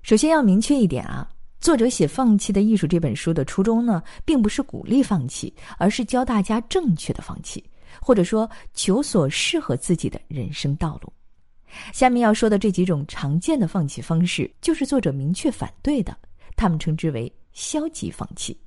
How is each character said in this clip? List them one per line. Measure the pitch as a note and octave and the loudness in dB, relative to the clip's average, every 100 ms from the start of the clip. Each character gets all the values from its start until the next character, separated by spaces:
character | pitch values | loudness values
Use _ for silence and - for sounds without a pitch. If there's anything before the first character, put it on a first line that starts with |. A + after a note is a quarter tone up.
首 | - G#3+ | 4 4
先 | D#4 | 4
要 | D#4+ | 4
明 | A3+ F#3+ | 4 4
确 | A3+ C#4+ | 4 2
一 | G3 | 2
点 | B2+ - | 0 -6
啊， | - C3+ - - - | -10 -10 -12 -16 -2
作 | - C#4+ | 2 4
者 | A#3 | 4
写 | - - | 2 0
《放 | - B3+ G3+ | 2 4 4
弃 | - | 4
的 | G3 | 2
艺 | G#3+ G#3+ | 4 2
术》 | E3 | 2
这 | E3+ | 0
本 | D#3+ D3 | 0 -2
书 | - | -2
的 | E3 C3 | -2 -2
初 | - | 0
衷 | G#3 A3+ A#3+ | 2 2 2
呢， | F3+ - - - | -2 -4 -8 0
并 | D4 | 2
不 | G#3+ | 2
是 | - | 0
鼓 | - - | -6 -8
励 | - C4 | 0 2
放 | B3+ F#3+ B2 | 2 0 -2
弃， | - - - - - | -8 -12 -14 -20 0
而 | F3+ | 0
是 | - | 2
教 | A3 B3 C4 | 0 0 2
大 | A3 | 0
家 | F#3 A3 | 0 -2
正 | A#3+ F#4 D4+ D#3+ | 0 0 2 0
确 | - | -2
的 | - | -8
放 | - - | -8 -12
弃， | - - - - - - | -12 -14 -16 -20 -20 -6
或 | - | 2
者 | A#3+ | 4
说 | F3 A3 A3 - - | 4 0 -2 -6 -14
求 | - - G#3 | -4 0 0
索 | D4 G3 C#3 | 2 0 0
适 | - - E4 | 0 -2 -2
合 | - B2 | -2 -4
自 | - E3+ | 0 0
己 | A2 | -2
的 | - - | -8 -12
人 | C#3+ - | -10 -8
生 | D3 C#3+ C#3+ | -4 -4 -2
道 | D#3+ - | -4 -8
路。 | - - - - _ - _ - - | -16 -20 -20 -20 _ -20 _ -20 -14
下 | - B3+ | 2 4
面 | A#3+ | 6
要 | A#3 | 4
说 | A3 A3+ | 4 4
的 | G3+ | 4
这 | G#3 | 2
几 | F3+ | 2
种 | F#3 D3+ D3 | 2 0 -4
常 | - C#3 D#3 | -6 -2 0
见 | - D4+ | 0 0
的 | E3+ | 0
放 | F#3+ C#3+ | 0 -2
弃 | - | -6
方 | - E3 F3 | -2 0 2
式， | - - - | 0 -4 -4
就 | - | -2
是 | D#4 C4+ | 0 0
作 | C4+ | 2
者 | F3 | 0
明 | C#3 C#3 | -2 -2
确 | F#3+ D#4 | 0 -2
反 | - - - | -2 -10 -4
对 | - C#4+ | -2 0
的， | F#3 - - - - - | -2 -8 -18 -20 -6 0
他 | F3+ | 2
们 | D#3 | 2
称 | - D#3 | -2 -2
之 | D#3+ | -2
为 | B2 A#2 - - | -4 -8 -12 -20
消 | - - D#4 D#4+ | -12 -6 -4 -4
极 | - - | -6 -10
放 | - - - | -8 -12 -10
弃。 | - - | -10 -12